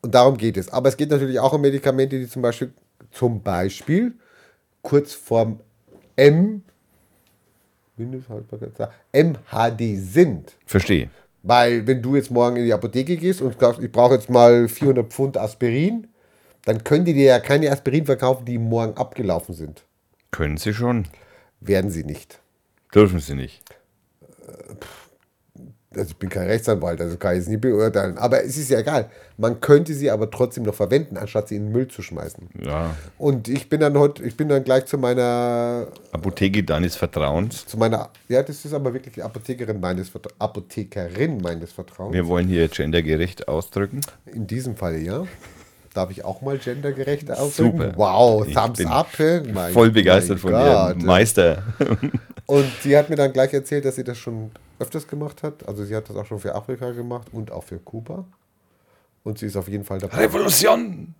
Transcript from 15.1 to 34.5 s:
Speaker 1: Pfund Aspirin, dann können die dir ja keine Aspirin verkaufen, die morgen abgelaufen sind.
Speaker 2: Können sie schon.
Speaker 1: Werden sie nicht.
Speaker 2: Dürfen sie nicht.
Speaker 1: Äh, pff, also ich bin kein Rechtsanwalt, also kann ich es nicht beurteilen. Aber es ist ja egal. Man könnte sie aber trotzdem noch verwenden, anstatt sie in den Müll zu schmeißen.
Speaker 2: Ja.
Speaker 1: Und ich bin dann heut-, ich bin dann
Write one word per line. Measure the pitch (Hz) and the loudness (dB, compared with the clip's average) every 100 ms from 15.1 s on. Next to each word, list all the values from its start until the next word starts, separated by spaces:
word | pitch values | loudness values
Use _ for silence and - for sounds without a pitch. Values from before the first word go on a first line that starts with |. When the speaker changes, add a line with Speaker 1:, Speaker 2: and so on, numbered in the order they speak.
Speaker 1:
Pfund | - 135 131 | -4 -4 -2
Aspirin, | 107 - 123 123 175 233 220 _ _ _ _ _ | -6 -4 -2 0 -2 -4 -10 _ _ _ _ _
dann | - 110 | 0 0
können | - 147 175 | 2 2 4
die | |
dir | 139 135 | 6 8
ja | 123 | 6
keine | - 143 151 | 4 0 2
Aspirin | 139 - 143 147 | 0 0 0 0
verkaufen, | 131 127 127 120 | 0 2 0 -4
die | 120 | -4
morgen | 113 117 113 - | -2 -2 -2 -4
abgelaufen | 127 - 104 104 - 82 | -8 -4 -2 -2 -4 -14
sind. | 76 76 _ _ _ _ _ | -14 -16 _ _ _ _ _
Speaker 2:
Können | - 78 78 | -6 -4 -4
sie | 104 | -4
schon. | 107 120 120 95 - _ _ _ _ | -2 -2 -2 -4 -12 _ _ _ _
Speaker 1:
Werden | 92 98 98 | -2 0 0
sie | 82 73 | -6 -8
nicht. | 73 - - _ _ _ _ _ 101 | -12 -14 -20 _ _ _ _ _ 6
Speaker 2:
Dürfen | 104 90 | 6 4
sie | 69 69 | -4 -8
nicht. | 64 - - - _ _ _ _ _ _ - | -10 -14 -20 -20 _ _ _ _ _ _ -20
Speaker 1:
Äh, | - - - | -20 -20 -20
pff, | - - - _ _ _ _ - - - _ | -20 -20 -20 _ _ _ _ -20 -20 -20 _
also | - 95 | -8 -8
ich | 80 | -8
bin | 95 | -8
kein | 95 90 | -6 -2
Rechtsanwalt, | 113 113 104 85 82 | -2 0 -2 -2 -4
also | 85 87 | -6 -4
kann | 95 | -2
ich | 90 | -2
es | 90 | -2
nicht | 107 | -2
beurteilen. | 127 107 110 98 95 87 | 0 2 2 0 -2 -2
Aber | 117 123 131 | 0 0 0
es | 135 | -6
ist | 135 | 0
ja | 143 | 0
egal. | 135 151 117 - - - | 0 -2 -4 -14 -20 -4
Man | 110 117 | -4 -2
könnte | - 147 165 | 6 6 6
sie | 143 139 | -4 -2
aber | 107 110 | -2 -4
trotzdem | - 127 - | -2 -2 -2
noch | 110 - | -6 -4
verwenden, | 101 135 151 92 | 0 0 -2 -10
anstatt | 101 110 104 | -6 -6 -4
sie | 104 | -8
in | 107 | -4
den | |
Müll | 117 131 | -2 -4
zu | - | -8
schmeißen. | 95 80 76 - 87 - | -14 -12 -12 -16 -20 -12
Speaker 2:
Ja. | 69 76 82 78 76 _ | -8 -6 -6 -8 -14 _
Speaker 1:
Und | 143 131 110 | -2 -2 -4
ich | 135 - | -6 -4
bin | 156 | 0
dann | 151 143 | 2 4
heut-, | 147 143 | 2 0
ich | - - | -10 -6
bin | |
dann | 151 | 0